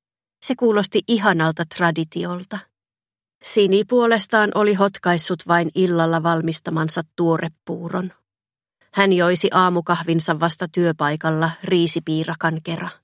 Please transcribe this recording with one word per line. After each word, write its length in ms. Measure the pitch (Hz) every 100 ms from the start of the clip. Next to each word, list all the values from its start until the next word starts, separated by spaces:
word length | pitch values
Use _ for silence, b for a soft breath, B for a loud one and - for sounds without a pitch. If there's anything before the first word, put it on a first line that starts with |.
| _ _ _ _
Se 100 | -
kuulosti 480 | 254 240 208 196 214 -
ihanalta 560 | 233 208 170 160 160 170 -
traditiolta. 840 | 175 165 160 170 175 180 185 202 - _ _ _ _ _ _ _
Sini 400 | - 220 196 196 208
puolestaan 600 | 247 233 226 - 220 208
oli 200 | - 208
hotkaissut 680 | 196 202 196 180 175 - 175 -
vain 220 | 170 165
illalla 480 | 180 185 170 165 165
valmistamansa 800 | 165 165 165 160 - 160 156 - 160 -
tuorepuuron. 960 | 170 160 165 - - 175 170 185 180 - _ _ _ _ _ _ _
Hän 180 | - 196
joisi 360 | 180 175 180 196
aamukahvinsa 880 | 185 180 180 160 175 165 165 160 156
vasta 260 | 165 - 175
työpaikalla 760 | 180 170 156 147 156 160 160 165 165
riisipiirakan 960 | 180 180 170 165 160 156 160 165 165 160
kera. 260 | 165 165 180 -